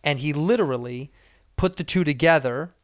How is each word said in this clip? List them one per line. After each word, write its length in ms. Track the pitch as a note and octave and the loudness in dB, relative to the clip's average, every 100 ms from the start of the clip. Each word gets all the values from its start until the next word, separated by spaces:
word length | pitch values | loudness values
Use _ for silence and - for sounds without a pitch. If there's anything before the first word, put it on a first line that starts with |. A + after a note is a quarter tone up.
and 160 | D3+ C#3 | -2 -2
he 120 | D3 | -2
literally 760 | C#3+ E3+ A#3+ E3 B2 A#2+ B2 C#3 _ _ _ _ - | -2 0 0 0 -2 -6 -12 -14 _ _ _ _ -2
put 180 | F#3 F3+ | -2 -2
the 60 | |
two 200 | E3+ F#3 | -2 0
together 720 | D#3 C3+ D#3+ D#3+ C3 B2 E3+ _ | 0 4 4 4 2 -4 -8 _